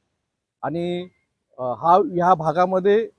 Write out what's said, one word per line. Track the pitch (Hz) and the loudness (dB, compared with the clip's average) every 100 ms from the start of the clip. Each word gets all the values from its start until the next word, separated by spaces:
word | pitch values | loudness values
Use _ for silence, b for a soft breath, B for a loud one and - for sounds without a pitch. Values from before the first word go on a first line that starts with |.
| _ _ _ _ _ _ | _ _ _ _ _ _
आणि, | 131 165 175 175 180 _ _ _ _ - | -8 -6 -6 -8 -10 _ _ _ _ -10
अ, | |
हा, | 127 113 160 185 208 | -8 -2 2 4 2
ह्या | 175 175 | 0 2
भागामध्ये | 170 160 160 180 190 196 214 220 | 2 0 0 0 0 2 0 0